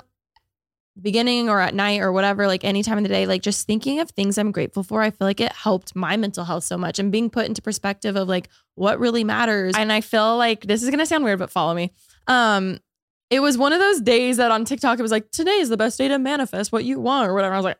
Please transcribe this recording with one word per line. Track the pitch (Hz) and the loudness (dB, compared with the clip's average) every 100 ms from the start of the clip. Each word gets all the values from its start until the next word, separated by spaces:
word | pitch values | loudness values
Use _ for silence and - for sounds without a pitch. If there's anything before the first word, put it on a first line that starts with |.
| - _ _ _ _ _ _ _ _ 196 | -10 _ _ _ _ _ _ _ _ -8
beginning | 202 220 240 240 233 | -2 0 2 2 2
or | 202 | 2
at | 180 | 2
night | 196 208 208 | 0 0 0
or | 190 | 0
whatever, | 185 196 196 202 | 2 0 2 0
like, | 185 | 0
any | 202 196 | 0 -2
time | 214 208 | 0 -2
of | |
the | 202 | 0
day, | 190 190 | 0 0
like, | 185 | 0
just | 202 196 - | -2 -4 -2
thinking | 220 262 285 | -2 -2 -2
of | 330 | -4
things | - 196 202 | -2 -2 0
I'm | 208 | -2
grateful | 180 147 196 | -2 -4 -6
for, | 185 214 | -4 -2
I | 214 | -2
feel | - 196 | 0 -2
like | 202 | 0
it | - | -4
helped | - 226 185 - | -2 -2 -2 -2
my | 185 165 208 | -6 -2 -2
mental | 202 190 | -2 -4
health | 170 170 | -6 -6
so | - 180 | -4 -4
much | 175 180 | -4 -2
and | 196 | 0
being | 214 233 | 0 -2
put | 240 - | -2 -4
into | 214 | -6
perspective | 220 202 196 196 214 196 | -6 -6 -6 -4 -4 -2
of, | 185 | -2
like, | 180 - _ _ | -2 -4 _ _
what | - 196 - | -2 0 2
really | 240 233 | 0 0
matters. | 214 214 233 208 185 208 | 0 0 0 0 0 0
And | 214 | 0
I | 214 | 0
feel | - 220 220 233 | 0 0 2 2
like, | 233 220 | 0 0
this | 196 214 | -2 0
is | 247 | 0
gonna | 294 320 | 0 0
sound | 320 | 0
weird, | 240 190 | 0 0
but | - | -2
follow | 185 160 | 0 0
me. | 170 175 - _ _ - | 0 -4 -8 _ _ 2
Um, | 254 226 202 190 - _ _ _ _ _ | 4 4 2 0 -6 _ _ _ _ _
it | 269 | 2
was | 285 240 | 4 4
one | 277 | 2
of | 339 | 4
those | 403 349 | 4 2
days | 214 233 247 247 | 4 4 2 2
that | 233 | 2
on | 220 | 2
TikTok, | 226 269 240 240 | 0 -2 0 0
it | |
was | 226 | 0
like, | 214 214 | -2 -2
"Today | - 330 415 | -2 0 2
is | 269 | 0
the | 220 | 0
best | 220 - | 0 0
day | 269 | 0
to | 277 | 0
manifest | 262 294 262 185 208 | 0 -2 -2 -4 -2
what | 220 | -2
you | 240 269 | -2 -2
want," | 240 277 202 | 0 0 2
or | |
whatever. | 196 196 | 0 0
I | 190 | 0
was | |
like, | 185 | -2